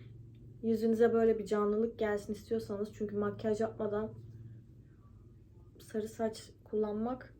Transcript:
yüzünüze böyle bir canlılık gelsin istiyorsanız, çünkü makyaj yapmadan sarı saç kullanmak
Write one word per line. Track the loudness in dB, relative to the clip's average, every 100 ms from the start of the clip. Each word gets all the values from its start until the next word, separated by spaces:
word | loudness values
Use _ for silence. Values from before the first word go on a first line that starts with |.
| -18 -18 -18 -20 -20 -4
yüzünüze | 0 2 4 6 8
böyle | 8 6 4
bir | 2
canlılık | 2 4 4 2 0
gelsin | 0 0 -2
istiyorsanız, | -8 -4 -4 -2 -4 -6 -4
çünkü | -4 -2
makyaj | -2 -2 0 0
yapmadan | 0 -2 -2 -2 -4 -8 -14 -16 -16 -18 -20 -20 -20 -20 -20 -20 -20 -20 -20 -20 -20 -20
sarı | -8 -6 -4
saç | -2 -4 -4 -12 -20
kullanmak | -6 -2 -2 -2 -4 -4 -10